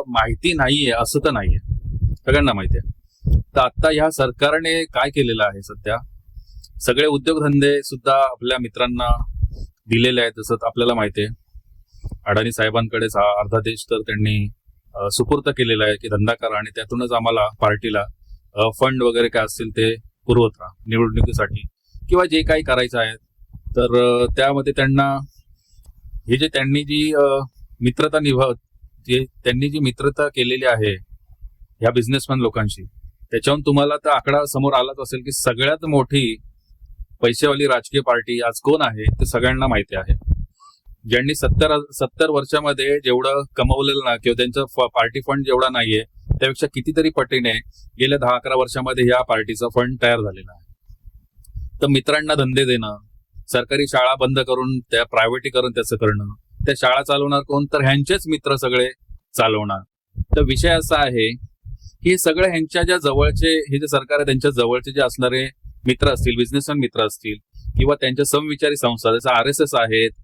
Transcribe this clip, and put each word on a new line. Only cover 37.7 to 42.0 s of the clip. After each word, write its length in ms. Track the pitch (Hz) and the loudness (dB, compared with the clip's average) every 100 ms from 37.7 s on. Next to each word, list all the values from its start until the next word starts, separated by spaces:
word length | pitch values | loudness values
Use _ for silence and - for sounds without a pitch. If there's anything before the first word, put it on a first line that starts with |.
| 123 - 139 | 2 0 -2
पार्टी 400 | 127 120 113 120 | 0 0 -2 -2
आज 200 | 117 - | -2 -2
कोण 220 | 139 151 | 0 2
आहे 220 | 139 107 | 0 0
ते 200 | 110 113 | -2 0
सगळ्यांना 420 | - 117 123 131 135 | -2 0 0 0 0
माहिती 300 | 107 - 95 | -2 -4 -6
आहे. 180 | - - - - - _ - _ - - 110 | -2 -2 0 -2 -4 _ -20 _ -20 -20 -2
ज्यांनी 260 | 120 139 | 0 0
सत्तर, 460 | 151 127 117 156 147 147 | 0 0 2 2 2 -2
सत्तर 380 | - | -6